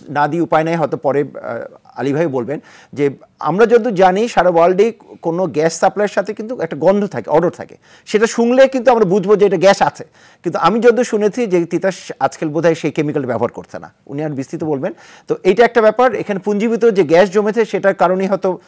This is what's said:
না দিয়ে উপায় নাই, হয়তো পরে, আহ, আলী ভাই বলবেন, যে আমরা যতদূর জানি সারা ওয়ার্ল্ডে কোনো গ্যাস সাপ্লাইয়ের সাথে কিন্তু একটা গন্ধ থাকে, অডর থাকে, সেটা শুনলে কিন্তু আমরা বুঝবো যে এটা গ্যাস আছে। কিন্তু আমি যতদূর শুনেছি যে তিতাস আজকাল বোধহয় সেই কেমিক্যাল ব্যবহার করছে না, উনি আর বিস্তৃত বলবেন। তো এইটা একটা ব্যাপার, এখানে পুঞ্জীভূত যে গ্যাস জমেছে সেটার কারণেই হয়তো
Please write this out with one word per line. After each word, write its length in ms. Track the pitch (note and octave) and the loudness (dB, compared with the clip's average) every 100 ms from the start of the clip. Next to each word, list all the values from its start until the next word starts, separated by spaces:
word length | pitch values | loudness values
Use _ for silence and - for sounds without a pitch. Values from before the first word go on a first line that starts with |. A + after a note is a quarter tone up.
| - | -4
না 200 | C#3+ D3 | -2 -2
দিয়ে 140 | E3+ | -2
উপায় 220 | D#3+ D#3 | 0 0
নাই, 120 | D#3+ E3+ | 0 -2
হয়তো 200 | C#3 D3+ | -2 -2
পরে, 240 | C#3 C#3+ | -2 -2
আহ, 560 | C#3 - A#2 A#2 - - _ A#2+ | -4 -8 -10 -10 -12 -18 _ -8
আলী 160 | C3 | -4
ভাই 140 | C#3 E3+ | -2 -2
বলবেন, 340 | B2+ A#2 D3+ - - - | -4 -6 -10 -12 -20 -14
যে 180 | A2+ C#3+ - _ - | -4 -4 -4 _ -8
আমরা 280 | D3 F3+ A3+ | -4 0 2
যতদূর 280 | A#3 A#3 | 2 0
জানি 340 | F3+ F#3 F#3+ A#3 | 2 2 2 0
সারা 220 | F#3+ F3+ | 2 2
ওয়ার্ল্ডে 420 | E3 F3 F#3 A3+ A3 - - | 4 2 2 0 -2 -20 -10
কোনো 240 | E3+ E3+ F#3 | -6 -4 -4
গ্যাস 340 | C#3 D#3+ - | -2 -4 0
সাপ্লাইয়ের 280 | G3 F#3+ G#3 | -2 0 -2
সাথে 260 | - G3 | -2 -6
কিন্তু 260 | G#3 A3 B3+ | -10 -10 -8
একটা 160 | E3 D3 | -8 -2
গন্ধ 300 | E3 G3+ G3+ | 0 2 -2
থাকে, 240 | A#2+ - | -6 -2
অডর 200 | D3+ F3 | 0 0
থাকে, 260 | - - - _ _ - | -4 -16 -18 _ _ -4
সেটা 200 | G#3 A3+ | 0 0
শুনলে 420 | - A#3 C4 C4+ | 0 2 4 4
কিন্তু 240 | C4 A#3+ | 4 2
আমরা 120 | A#3 | 4
বুঝবো 320 | F#3+ G3+ F#3 G#3 | 4 2 2 4
যে 100 | G3+ | 4
এটা 100 | F3+ | 4
গ্যাস 260 | F#3 G3 | 4 4
আছে। 220 | D#3 - - _ _ _ | 0 -2 -20 _ _ _
কিন্তু 160 | F3 D#3 | -6 0
আমি 220 | E3 A3+ | 0 4
যতদূর 240 | A#3+ A3+ | 4 4
শুনেছি 420 | A#3+ G#3+ G#3 B3 A3+ | 0 0 0 0 0
যে 180 | F3+ | 0
তিতাস 480 | E3+ E3+ F#3+ F3+ - - | 0 -2 -2 -4 -12 -4
আজকাল 280 | C3+ - D#3+ | -4 -2 -4
বোধহয় 260 | D#3 E3 | 0 0
সেই 160 | D#3 D#3 | 0 -2
কেমিক্যাল 340 | D#3+ D3+ D3 | -2 -2 -2
ব্যবহার 280 | B2 A2+ A#2 | -4 -2 -4
করছে 260 | - F2+ F2 | -6 -16 -16
না, 160 | D#2+ _ - | -16 _ -14
উনি 180 | C#3+ | -8
আর 60 | D#3 | -8
বিস্তৃত 340 | C3+ C3 E3 | -8 -10 -8
বলবেন। 280 | D#3+ C#3 F3 E3+ - - - | -6 -4 -6 -10 -20 -18 -8
তো 80 | D#3+ | -2
এইটা 220 | C#4+ G#3+ | 0 2
একটা 160 | A#3 A#3 | 2 4
ব্যাপার, 340 | G#3+ G#3+ B3+ | 2 2 0
এখানে 260 | G3+ E3 G3 | 0 -6 -6
পুঞ্জীভূত 440 | G3+ G#3 A3+ A3+ | -2 -2 0 2
যে 180 | A3+ F#3+ | 2 2
গ্যাস 280 | D3+ E3 G3 | 2 4 4
জমেছে 340 | G3+ G#3 A#3 | 2 0 -2
সেটার 300 | G#3+ F#3+ G3 | -2 0 0
কারণেই 320 | F#3 F3+ F#3 F#3+ | 2 0 0 -2
হয়তো 320 | F#3+ F#3+ F3+ | -2 -2 -4